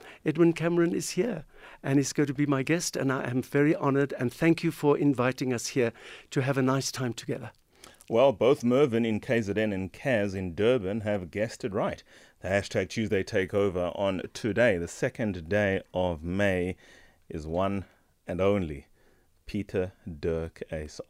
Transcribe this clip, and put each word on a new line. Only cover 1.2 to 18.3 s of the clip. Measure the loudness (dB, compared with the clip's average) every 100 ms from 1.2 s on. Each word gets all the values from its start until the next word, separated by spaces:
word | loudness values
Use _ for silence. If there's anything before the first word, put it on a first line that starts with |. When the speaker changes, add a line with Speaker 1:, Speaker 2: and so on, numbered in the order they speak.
| -2 -4 -10 -20 -20 -8
Speaker 1:
and | 2 2
he's | 2
going | 0 0
to |
be | 0 0
my | 0
guest, | 0 0 -2 -2
and | 0
I | 0
am | -2 -2
very | 0 4 4
honored, | 4 2 2 0 -2
and | -4
thank | 2 2 2
you | 0
for | 2 2 4
inviting | 4 4 0 0 -2
us | -4 -2
here | 0 0 -2 -16 -20 -6
to | -2
have | 0 2
a |
nice | 2 2 -2
time | -4 -6
together. | -6 -8 -8 -10 -18 _ _ -20 -20 0
Speaker 2:
Well, | 4 4
both | 6 4 4
Mervyn | 4 4 4 2
in | 0 -2
K | 0 0
Z | 0 0
N | 0
and | -2 -6
Kaz | -6 -2 0 0
in | -4 -4
Durban | 0 2 2 0 -4
have | -2 -4 -4
guessed | -4 -4 -4
it | -6
right. | -4 -4 -6 -14 -20 -20 _
The | 0
hashtag | 0 0 -2 -2
Tuesday | -2 0 0
Takeover | 0 -2 0 2 2 0 -4 -2
on | -2 -2 -6
today, | -6 -2 2 4 2
the | -2
second | -4 -6 -2 -4 -4 -2
day | 2 2 0 -2
of | -2 -2 -2
May, | -4 0 0 0 -2 -6 -16 -20 -20 _ -12
is | -10 -4
one | -2 -2 -2 -8 _ _ _
and | -8